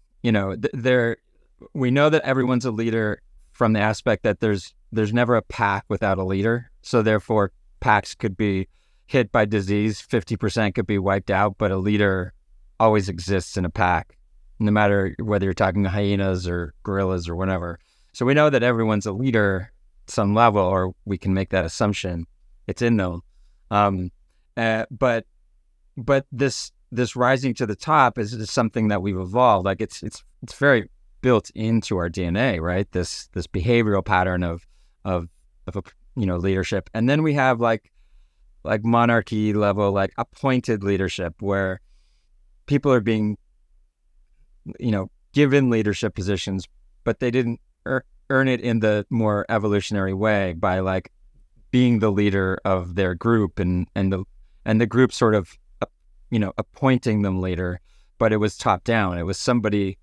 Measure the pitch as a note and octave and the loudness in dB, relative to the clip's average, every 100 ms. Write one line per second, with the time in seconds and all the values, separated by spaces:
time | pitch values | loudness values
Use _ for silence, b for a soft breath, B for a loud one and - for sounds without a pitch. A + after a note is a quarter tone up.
0 | _ _ A#2+ G#2+ G2 F2+ A#2+ B2+ B2 B2+ | _ _ 0 0 0 -4 -6 -2 0 2
1 | A#2 - _ _ _ _ - - B2+ C#3 | 0 -4 _ _ _ _ -12 -4 0 4
2 | D3+ D#3 - C3 B2+ B2 B2 A2 A#2 A2+ | 4 4 2 0 0 0 -2 -2 -2 0
3 | G#2+ - _ - _ - A2+ G#2+ G#2+ G#2+ | -2 -4 _ -20 _ -2 2 2 0 0
4 | - - A2+ G2 G#2+ G2+ - - _ G#2+ | -2 0 0 0 0 -2 -4 -18 _ -2
5 | G#2 A#2+ A#2+ A#2 - - G2+ G2 - G2+ | 0 2 2 2 0 -2 0 0 -4 -2
6 | G#2 F#2+ F#2+ F#2+ A2 A#2+ A#2+ - - A#2+ | 0 0 -2 -2 0 -2 -6 -18 -2 2
7 | A2 G#2+ - G#2+ G2 - _ _ A#2+ G#2 | 4 2 2 0 0 -4 _ _ 2 2
8 | - - A2 F#2 G#2 F#2+ F#2+ _ _ _ | 2 -6 -6 -2 -2 -2 -6 _ _ _
9 | _ C3+ A2 B2 G#2+ G#2+ F#2+ G#2 G#2+ G#2 | _ 0 2 2 2 0 0 0 0 -4
10 | - A#2 - A#2 G#2+ A#2 G#2 A#2 F#2+ G2+ | -4 -4 -2 -4 -2 0 -2 -2 -2 -2
11 | F#2+ G2 - F#2+ G#2 F#2+ G#2 F#2+ G2 G#2 | 0 -2 0 0 0 0 -2 0 0 2
12 | G2+ F#2+ F2+ - _ - - - A2+ G#2+ | 2 0 -4 -12 _ -20 -14 0 4 4
13 | G2 F2 F2 G2 - G2+ F2+ - F2+ E2 | 0 -6 -2 -2 -2 -4 -4 0 0 0
14 | - _ _ _ - - G#2 G#2+ G#2 G2+ | -4 _ _ _ -20 -4 0 2 2 2
15 | F#2+ - G#2+ G#2 F#2+ F2+ F#2+ F#2+ G2 G#2 | -2 -4 -4 -2 0 0 0 0 0 0
16 | G2+ G2+ G2 F2+ F2+ F2 E2+ - - G2 | 0 0 0 -2 -4 -6 -6 -10 -6 -2
17 | F#2+ F#2 E2+ E2+ F#2+ F#2 F2 E2+ _ _ | -2 -2 -4 -4 -2 -2 -6 -10 _ _
18 | _ - B2 C#3+ D3+ C3+ A#2+ A#2 A2 G#2 | _ -2 0 4 4 4 2 2 0 0
19 | G#2+ G2 C3 A2+ G2+ F#2+ G#2+ _ _ _ | -2 -4 0 2 2 0 -6 _ _ _
20 | - - G2+ G#2+ A#2 G2+ F#2 F#2+ F#2 - | -8 -2 0 4 4 4 2 0 -2 -6
21 | - F#2+ G2 F#2+ F#2+ F#2+ E2 - G#2+ G2+ | -8 -6 -2 -2 0 -2 -2 -2 -2 -2
22 | F#2+ E2+ E2 _ _ - - - A#2 A2+ | -6 -6 -10 _ _ -14 -10 -2 0 2
23 | F2+ E2+ - _ _ _ - G2+ G2+ F#2+ | 0 -6 -12 _ _ _ -2 2 2 0
24 | F2+ - _ _ _ - A2+ A2 A2+ A2+ | -6 -12 _ _ _ -4 -2 -2 -4 -2
25 | B2+ A#2 - _ _ _ _ _ _ - | 0 0 -4 _ _ _ _ _ _ -8
26 | A#2 C#3 - A#2+ C3+ - - - _ A#2 | 0 0 0 -2 -2 -2 -10 -18 _ -4
27 | A#2+ B2+ B2 C3 C3 A2 A2+ G2+ - D#3 | -2 0 2 2 0 -2 -4 -4 0 4
28 | B2+ A#2+ G#2 A#2 G#2+ - A2+ A#2+ G#2+ G2+ | 4 2 -6 -6 -4 -2 0 0 0 0
29 | G2 F#2 F#2 A2 B2 G2+ F#2+ F#2 A2 - | -2 -4 -2 2 4 4 2 -2 -6 -8
30 | - - - _ A#2+ - C#3+ B2 F2 _ | -14 -14 -20 _ -20 0 4 4 0 _
31 | _ _ B2+ A2 - - A2 A2+ - F#2 | _ _ 2 2 0 -4 -2 0 0 -2
32 | F2 F2+ F2 F#2+ B2+ F2 E2 F2+ G2+ F2+ | -2 -4 -2 0 0 -2 -2 -2 -2 -4
33 | E2+ - - F#2 - G2 E2+ A#2+ G#2+ G2+ | -6 -8 -10 -10 -8 -4 0 2 2 0
34 | G2+ F#2 F#2 F2+ F2 E2+ - _ _ _ | 0 0 0 -2 -4 -6 -12 _ _ _
35 | F#2+ F2+ E2+ _ _ _ - G2 - - | -6 -4 -6 _ _ _ -12 -10 -12 -16
36 | _ - G2 F2 F#2+ F#2+ F2+ G2 - A2 | _ -4 -2 0 0 -2 -2 -4 -4 -2
37 | A#2+ D3+ D#3+ C#3+ C3 A#2 A#2 A2+ - _ | 0 2 0 2 0 2 0 -2 -6 _
38 | _ - _ _ _ _ D2+ G#2+ A2+ A#2 | _ -20 _ _ _ _ -4 -2 2 2
39 | A#2+ A#2 - G#2+ G#2+ G#2 G2+ G2 G2+ G2 | 4 2 0 -2 0 2 2 2 0 0
40 | G2 - A#2+ - C#3 B2+ - A2 G2 F#2+ | -2 -4 -10 -6 -2 0 0 -2 0 0
41 | F#2 - E2+ - G2 G2 F#2+ F#2 _ _ | 0 -4 -8 -6 -4 -2 -2 -6 _ _
42 | _ _ _ _ _ _ - C#3 C#3 B2+ | _ _ _ _ _ _ -2 0 4 2
43 | G#2+ A2 G#2+ G#2 _ _ _ _ _ _ | 2 0 -2 -4 _ _ _ _ _ _
44 | _ _ _ _ _ _ - - B2 G#2 | _ _ _ _ _ _ -18 -8 -2 -2
45 | F#2+ - _ D3 D3 C#3+ C3 A2+ G#2 F#2+ | -4 -12 _ 2 4 4 4 2 0 -2
46 | G#2+ - F#2+ F#2+ - F#2+ - _ _ _ | -4 -4 -4 -4 -4 -6 -8 _ _ _
47 | - A2 B2+ B2 A#2 A#2 _ _ - C3 | -6 -2 -2 0 -2 -4 _ _ -4 -4
48 | - _ - C3+ C3+ B2 A#2+ A2+ G#2+ G#2+ | -4 _ -2 2 2 0 0 0 2 0
49 | G2 A#2 G#2+ G#2 - A2 G#2 G2+ - G#2 | 0 -2 0 0 0 -2 0 0 0 -2
50 | F#2+ F#2+ G#2+ G#2 F#2 E2 G2 F#2 F#2 F#2 | -2 0 0 0 -2 -2 -2 0 -2 -4
51 | - _ _ _ _ _ _ B2 B2 A2+ | -6 _ _ _ _ _ _ 2 4 4
52 | G#2+ G2 G#2 G2 F#2+ F#2 G2 F#2 F2 F2 | 2 2 2 2 0 -2 -2 -2 -2 -2
53 | F#2 F2+ A2+ A#2 F#2+ - F2+ F2+ - G#2 | -2 0 2 2 2 0 -2 0 -2 -2
54 | G2 F#2 F#2+ - - _ - A2 A#2 A#2 | -2 -2 -6 -16 -20 _ -2 0 2 2
55 | C3 - A#2 G#2+ F2 - _ - - _ | 0 2 2 2 0 -10 _ -10 -10 _
56 | _ - - A#2 G2 - - - C3+ B2 | _ -20 -6 -2 -2 -4 -8 -2 2 2
57 | A#2+ G#2+ G2+ F#2 F2+ F2 F2+ F2 _ _ | 2 0 0 -2 -2 -4 -4 -6 _ _
58 | _ - A2+ G#2+ G#2+ - A2+ F#2 - A2+ | _ -2 2 2 0 0 0 0 0 0
59 | F#2+ F2 E2+ - - A#2+ G#2+ G#2 G2 - | 0 -2 -4 -4 -2 0 0 0 -2 -6